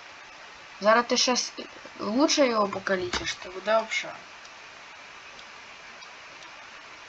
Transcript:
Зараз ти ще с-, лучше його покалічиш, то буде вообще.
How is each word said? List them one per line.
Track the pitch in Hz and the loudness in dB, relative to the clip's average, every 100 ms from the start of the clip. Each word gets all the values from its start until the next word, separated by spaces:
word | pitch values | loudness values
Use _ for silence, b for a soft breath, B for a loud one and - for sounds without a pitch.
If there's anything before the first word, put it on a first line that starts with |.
| - - - - - - - - | -18 -18 -18 -18 -18 -18 -16 0
Зараз | 196 226 240 | 6 6 6
ти | 247 | 4
ще | - | 4
с-, | 247 - - - - - - | 2 0 -6 -14 -14 -16 -8
лучше | 202 226 311 311 269 | 0 4 6 8 6
його | 214 208 | 6 2
покалічиш, | 190 190 190 180 - 165 | 2 0 0 0 -2 -4
то | - 190 | -6 -8
буде | 185 208 220 | -6 2 4
вообще. | 220 - 156 - - - - - - - - - - - - - - - - - - - - - - 131 - - - - - - | 4 -2 -4 -10 -14 -18 -18 -18 -18 -18 -18 -18 -18 -18 -18 -18 -18 -18 -18 -18 -18 -18 -16 -18 -18 -18 -16 -16 -16 -16 -16 -18